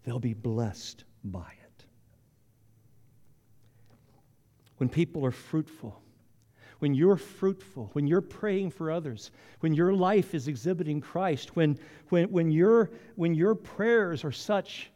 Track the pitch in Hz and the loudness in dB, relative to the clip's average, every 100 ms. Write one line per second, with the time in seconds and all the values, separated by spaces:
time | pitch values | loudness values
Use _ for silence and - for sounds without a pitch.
0 | - 120 117 110 120 113 113 - - - | -8 -6 -4 -4 -4 -4 -4 -6 -16 -18
1 | - _ 101 92 85 - - _ - _ | -20 _ -12 -12 -14 -20 -20 _ -20 _
2 | _ _ _ _ _ _ _ _ _ _ | _ _ _ _ _ _ _ _ _ _
3 | _ _ - _ _ _ _ _ - _ | _ _ -20 _ _ _ _ _ -20 _
4 | _ _ _ _ _ _ _ _ 127 156 | _ _ _ _ _ _ _ _ -2 0
5 | 170 165 131 120 - 160 156 - 113 - | -2 -2 -4 -4 -4 -4 -4 -10 -16 -18
6 | _ _ _ _ _ _ - - 147 139 | _ _ _ _ _ _ -20 -4 0 4
7 | 180 196 - - 190 190 - - 107 147 | 4 2 -2 -4 -4 -4 -12 -14 -8 -2
8 | 143 175 - - 208 196 190 - 160 165 | 2 0 0 -8 -4 -2 -4 -6 -4 -4
9 | 151 107 - - - - 165 151 175 196 | -6 -12 -14 -20 -20 -4 0 4 4 4
10 | 185 208 - 160 131 131 139 185 160 151 | 4 2 2 -4 -4 -4 -4 -2 -2 -4
11 | - 170 190 143 - - 156 139 - - | -4 -2 -2 -2 -4 2 2 2 -6 -20
12 | - 180 170 180 165 156 190 233 214 - | 0 2 2 2 2 4 6 6 4 -4
13 | - - 170 160 185 220 - - 214 233 | -20 -4 0 2 2 2 -4 -2 2 4
14 | 190 156 156 120 - 202 - - - | 2 -2 -6 -8 -2 -2 -2 -14 -18